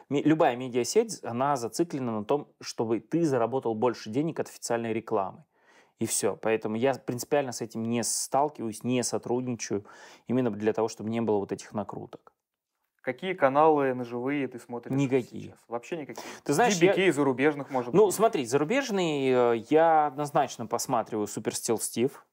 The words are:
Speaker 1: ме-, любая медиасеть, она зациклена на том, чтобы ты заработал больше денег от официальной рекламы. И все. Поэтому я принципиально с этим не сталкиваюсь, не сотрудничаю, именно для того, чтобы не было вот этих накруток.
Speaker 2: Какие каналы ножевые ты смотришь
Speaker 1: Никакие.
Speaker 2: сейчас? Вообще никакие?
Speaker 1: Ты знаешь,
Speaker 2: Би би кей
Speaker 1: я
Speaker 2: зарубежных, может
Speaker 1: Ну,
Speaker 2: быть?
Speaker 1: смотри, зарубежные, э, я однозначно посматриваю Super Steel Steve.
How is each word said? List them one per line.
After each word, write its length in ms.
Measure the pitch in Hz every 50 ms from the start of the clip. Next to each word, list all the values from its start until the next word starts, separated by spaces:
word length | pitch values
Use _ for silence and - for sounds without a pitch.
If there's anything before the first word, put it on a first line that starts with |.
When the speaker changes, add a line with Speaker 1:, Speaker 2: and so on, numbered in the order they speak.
| - _
Speaker 1:
ме-, 120 | 135 143
любая 340 | - 151 160 160 170 143 120
медиасеть, 680 | 123 131 127 113 127 120 - - 220 233 226 180 - -
она 320 | 117 117 120 135 143 143
зациклена 560 | 120 117 107 - - 170 170 - 139 131 120 110 107
на 60 | 101
том, 240 | - 139 147 147 - _ _
чтобы 380 | - - - - 123 113 117 107
ты 240 | - _ - 165 170
заработал 480 | 151 131 120 113 117 127 131 - 117 113
больше 340 | 110 120 123 110 - - 110
денег 300 | 107 135 156 170 139 -
от 80 | 127 -
официальной 440 | - - - - 120 117 117 117 110
рекламы. 520 | 113 110 - 113 104 95 95 104 - - _ _ _ _ _ _ _ _ _ _ _
И 60 | 113
все. 300 | 110 - - - 101 - -
Поэтому 340 | - 110 113 110 - 107 107
я 180 | 113 123 135 127
принципиально 560 | 120 - - 123 120 - - 151 143 139 131 117
с 80 | -
этим 220 | 123 107 - 117 113
не 200 | 113 117 120 110
сталкиваюсь, 800 | - - - - - - 135 143 151 147 - 113 113 101 - -
не 200 | 120 127 123 113
сотрудничаю, 840 | - - 104 - - 120 127 127 127 120 107 - - 110 98 98 - - - - - - - _ -
именно 240 | 113 131 127 117
для 220 | 101 104 107 110 104
того, 160 | - 110 113
чтобы 200 | - - 104 110
не 120 | 113 117
было 160 | 117 107 107 101
вот 120 | 98 - 101
этих 200 | 90 - - -
накруток. 600 | 107 98 - - 104 104 - - - _ - _ _ _ _ _ _ _ _ _ _ _ _ _ _ _
Speaker 2:
Какие 300 | 131 127 - 180 190 180
каналы 600 | 185 143 131 135 143 156 160 151 147 139 135 123
ножевые 540 | 123 123 117 120 120 120 135 147 147 135 123
ты 120 | - 117
смотришь 380 | - - 120 117 - 123 131 135
Speaker 1:
Никакие. 460 | 143 123 131 131 110 - 110 104 101 98
Speaker 2:
сейчас? 120 | - - _ _
Вообще 300 | 113 120 - - 175 165
никакие? 280 | 139 - 117 - - - - - -
Speaker 1:
Ты 100 | - 139
знаешь, 220 | - 240 240 208
Speaker 2:
Би 120 | 170 165 190
би 20 |
кей 180 | 190 175 190 180
Speaker 1:
я 40 |
Speaker 2:
зарубежных, 580 | 143 143 143 139 131 123 135 156 147 143 135 -
может 240 | 139 127 120 120 123
Speaker 1:
Ну, 120 | 190 214
Speaker 2:
быть? 60 | 185
Speaker 1:
смотри, 340 | - - 214 226 220 170 127
зарубежные, 1120 | 110 - - 156 156 233 277 269 240 202 196 180 160 151 143 135 131 127 123 123 120 117
э, 100 | 113 104 -
я 380 | 147 156 165 165 160 156 151 147
однозначно 600 | 135 139 147 143 139 160 139 123 - - 117 107
посматриваю 600 | 117 117 - - 131 113 107 - 117 107 104 101
Super 260 | - 123 104 123 -
Steel 240 | - - - 113 98
Steve. 340 | - - - - 120 139 - - - _